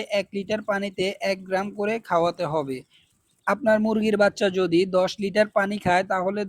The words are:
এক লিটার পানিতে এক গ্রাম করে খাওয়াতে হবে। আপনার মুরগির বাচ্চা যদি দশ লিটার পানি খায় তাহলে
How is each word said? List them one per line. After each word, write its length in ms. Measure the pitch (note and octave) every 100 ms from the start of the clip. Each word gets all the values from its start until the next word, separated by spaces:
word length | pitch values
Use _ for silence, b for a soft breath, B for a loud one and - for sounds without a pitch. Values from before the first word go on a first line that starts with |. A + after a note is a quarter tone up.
| A3
এক 160 | G3+ F#3+
লিটার 300 | G3+ F#3+ G#3+
পানিতে 420 | G#3+ G3 G3+ F#3+ F#3+ -
এক 160 | G3 F#3+
গ্রাম 240 | F#3+ F#3 G3+ G3+
করে 180 | G3+ A3+
খাওয়াতে 440 | - E3+ E3+ E3+ D#3+
হবে। 320 | D#3 C#3 B2+ - b b _ _ _ -
আপনার 320 | G3+ A3 G#3+
মুরগির 360 | A3 A3 G#3+ G#3
বাচ্চা 300 | G3+ - G3+
যদি 300 | F#3 F3+ E3 F#3+
দশ 200 | F#3 F#3 -
লিটার 300 | G3 G#3 G#3+
পানি 260 | G#3+ G3 G#3
খায় 260 | F3+ F3+
তাহলে 360 | G3 F#3+ F3+ G#3